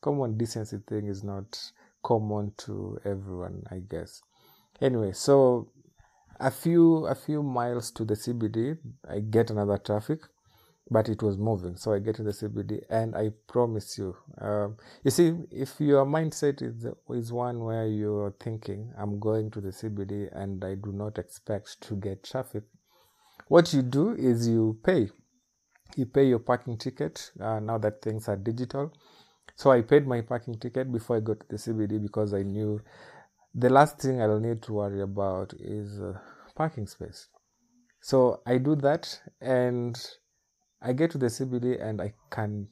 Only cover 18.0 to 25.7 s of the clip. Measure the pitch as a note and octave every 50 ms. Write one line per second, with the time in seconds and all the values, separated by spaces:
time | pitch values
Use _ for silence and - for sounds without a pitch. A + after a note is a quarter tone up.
18 | G#2+ G#2 G#2 G#2 G#2 G2+ G2+ - - A#2 A2+ A2 - - G2 G2+ A2 A#2+ - G2+
19 | G#2 G#2 G2+ G2+ G#2+ G#2+ A2 A2 G#2+ A2 A2 G#2+ G2 F#2+ F#2 - - A2 G#2 G2+
20 | G2 G2 G2+ G2+ G2+ - - - G2 G2 G2 F#2 F#2+ F#2 G2 G2 G2+ G#2 G2 G2
21 | G#2 G#2+ G#2+ - F#2+ - - - _ - G#2+ F#2+ - - - - - - G#2+ G2
22 | F#2+ G2+ G2 G2 - - - C3 C3 - - A2+ G#2+ _ _ _ _ _ _ _
23 | _ _ _ _ _ _ _ - - _ - F3 E3+ E3+ D#3 C#3 C3 B2 B2+ C#3
24 | E3 A3 A#3+ - C3 B2+ A#2+ A#2 A#2 A#2 A2+ A2+ A2 A2 A2 A2 - - F#3 D3+
25 | G#2+ F#2+ - _ _ _ _ _ _ _ _ _ _ _